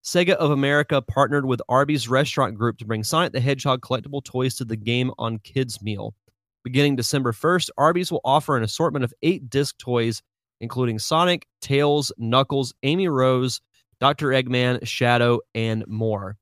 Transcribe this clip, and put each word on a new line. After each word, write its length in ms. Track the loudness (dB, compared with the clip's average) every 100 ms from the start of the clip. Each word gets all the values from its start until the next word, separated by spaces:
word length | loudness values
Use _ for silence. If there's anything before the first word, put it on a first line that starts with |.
Sega 300 | 0 0 2
of 180 | 2 2
America 520 | 2 2 2 2 -2
partnered 420 | 0 0 2 2
with 160 | 0 -4 2
Arby's 400 | 2 2 0 2
Restaurant 460 | 0 2 0 -2
Group 240 | 0 -2 -2
to 80 | -6
bring 180 | -4
Sonic 280 | 0 0 0
the 80 | 0
Hedgehog 420 | 0 0 0 -2
collectible 420 | -2 -6 -4 -10
toys 300 | -6 -2 -2 -2
to 80 |
the 120 | -6 -4
Game 340 | -2 0 -2 -4
on 200 | -6 -6
Kids 420 | -6 -4 -4 -6
meal. 320 | -8 -6 -8 -12 _ _ _ _
Beginning 340 | -4 2 2 2
December 360 | 0 -2 -2
first, 360 | 0 0 0 -2 2
Arby's 340 | 2 2 -2
will 100 | -2
offer 320 | 2 2 2 -2
an 60 |
assortment 420 | -2 -2 -2 0
of 80 | -4 -2
eight 260 | -2 -2 -2
disc 260 | -2 -2 -6
toys, 440 | -2 0 0 -4 _ _ _ _
including 380 | -8 -2 -2 -2
Sonic, 480 | 0 2 2 0 -4 _
Tails, 500 | -2 2 2 2 -2 -6
Knuckles, 560 | 0 2 2 -2 -4 -4
Amy 260 | -2 0 0
Rose, 520 | 2 2 2 0 -6 _ _ _ _
Doctor 300 | 0 2 0
Eggman, 580 | 0 2 0 2 0 -4
Shadow, 540 | 0 2 4 4 2 -2
and 320 | -4 -2 -2 -4
more. 480 | -4 -2 -2 -6 -14